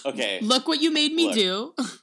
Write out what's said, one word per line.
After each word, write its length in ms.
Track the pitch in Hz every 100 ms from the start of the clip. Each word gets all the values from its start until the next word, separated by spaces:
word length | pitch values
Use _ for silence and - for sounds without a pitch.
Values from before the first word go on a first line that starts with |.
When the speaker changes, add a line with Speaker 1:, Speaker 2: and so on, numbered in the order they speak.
Speaker 1:
Okay. 360 | 277 240 107 95
Speaker 2:
Look 260 | 214 254 285
What 140 | 302
You 80 | 311
Made 220 | 302 302
Me 120 | 320 320
Speaker 1:
Look. 80 | 220
Speaker 2:
Do. 380 | 185 190 269 -
<laughs> 60 | 220 -